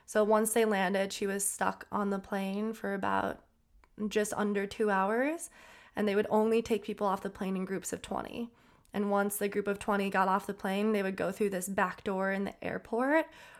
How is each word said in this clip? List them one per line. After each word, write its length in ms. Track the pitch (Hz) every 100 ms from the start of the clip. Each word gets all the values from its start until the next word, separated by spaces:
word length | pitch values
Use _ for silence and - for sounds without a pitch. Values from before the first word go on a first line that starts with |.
| -
So 180 | 214
once 300 | 208 214 220
they 120 | 233 220
landed, 480 | 196 185 196 196
she 140 | - 196
was 200 | 196 -
stuck 400 | - 190 190 -
on 180 | 202 202
the 100 | 196
plane 540 | - 196 190 196 220
for 200 | 220 196
about 460 | 196 202 - 196 - - _ _ - _ - 107
just 260 | 214 208 -
under 300 | 208 202 196
two 240 | - 214
hours, 600 | 190 196 226 277 339 - - - - - -
and 120 | 208
they 80 | 196
would 120 | 214
only 320 | 214 220 226
take 220 | 226 214
people 240 | 214 202 208
off 140 | 190
the 80 | 196
plane 260 | - 190 190
in 100 | 185
groups 280 | 190 -
of 80 | -
twenty. 480 | - - - - 233 - - - _
And 160 | 202 202
once 280 | 202 202 -
the 100 | 208
group 180 | 202 202
of 120 | 202
twenty 300 | - 202 196
got 180 | 190 190
off 180 | 190 -
the 60 |
plane, 380 | 196 196 196 214
they 120 | 208
would 120 | 190 190
go 160 | 170
through 180 | 190 208
this 160 | 190 180
back 340 | 196 185 -
door 280 | - 190 190
in 120 | 196
the 200 | 196 -
airport 640 | - 185 - 226 262 320 311 - - -